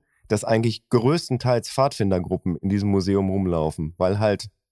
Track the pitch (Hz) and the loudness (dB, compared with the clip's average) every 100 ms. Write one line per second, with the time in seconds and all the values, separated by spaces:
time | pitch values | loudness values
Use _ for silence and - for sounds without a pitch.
0 | - _ - 104 - 110 117 107 - 123 | -10 _ -4 -2 2 0 0 -2 0 2
1 | 117 170 - 127 127 120 - - 139 - | 2 0 -2 -2 0 0 0 0 0 0
2 | 101 92 87 90 92 82 98 101 101 98 | 0 0 -2 -4 -4 -4 -2 0 2 0
3 | 92 98 95 98 92 82 78 - 78 - | 2 0 0 0 0 0 -2 -4 -8 -2
4 | 92 104 107 98 - - _ | 0 2 0 0 -4 -20 _